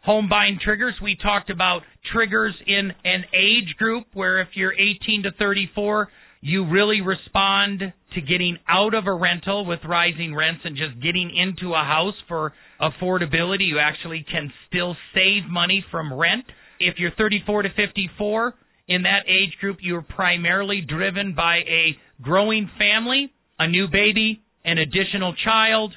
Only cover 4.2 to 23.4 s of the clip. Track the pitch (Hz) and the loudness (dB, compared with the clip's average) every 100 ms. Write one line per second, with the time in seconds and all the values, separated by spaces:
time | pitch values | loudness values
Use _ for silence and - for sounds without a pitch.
4.2 | 185 185 180 - 190 185 202 202 - 214 | 0 0 -2 -2 -4 0 0 0 -2 -2
5.2 | 196 - 202 196 190 - 208 208 202 - | -2 -2 0 0 -2 -2 0 0 -2 -8
6.2 | - _ 135 185 175 180 208 214 185 185 | -20 _ -2 0 2 2 4 2 -2 -4
7.2 | - 202 196 196 202 196 190 - _ - | -2 0 2 2 0 -2 -6 -10 _ -8
8.2 | 135 180 180 175 - 180 214 220 196 180 | -2 0 0 -4 0 2 4 2 0 0
9.2 | 175 175 196 202 185 170 - 170 175 156 | 0 0 -2 -4 -2 -6 -2 2 2 0
10.2 | 170 151 156 165 175 139 151 120 147 175 | -6 -2 -2 -2 -8 -6 -6 -4 -4 -2
11.2 | 175 170 185 170 185 160 147 156 185 202 | -2 -2 -2 -2 -2 -2 0 0 0 -4
12.2 | - 170 156 - - - 156 - 180 185 | -8 -6 -6 -8 -20 -4 -4 -2 0 0
13.2 | 170 160 170 196 185 151 151 151 165 165 | 2 0 0 0 0 2 2 0 -8 -10
14.2 | 151 165 147 - - 180 180 170 - - | -6 -6 -6 -12 -6 -2 -2 -4 -4 2
15.2 | 190 202 156 175 175 196 190 175 156 131 | 4 2 -2 -2 0 0 -2 -6 -4 0
16.2 | 165 214 - - - - 180 - 175 - | 0 0 -4 -20 -20 -2 -2 0 -4 0
17.2 | 214 202 - 208 196 - 208 - 185 - | 0 0 0 0 0 0 -2 -2 -8 -4
18.2 | 208 220 240 233 _ _ - 180 180 196 | -2 0 -2 -6 _ _ -4 0 2 0
19.2 | 202 185 196 - 196 190 180 170 160 - | 2 0 0 -2 -6 -4 -4 -4 -6 -2
20.2 | 185 175 170 185 196 202 156 156 196 185 | 0 2 0 0 0 -4 -4 -2 -2 -2
21.2 | 202 156 170 170 175 165 160 151 _ _ | -4 0 2 2 2 0 0 -2 _ _
22.2 | 127 185 214 220 202 - 208 214 233 269 | 0 2 4 0 -2 0 2 2 2 -2
23.2 | 277 _ | -2 _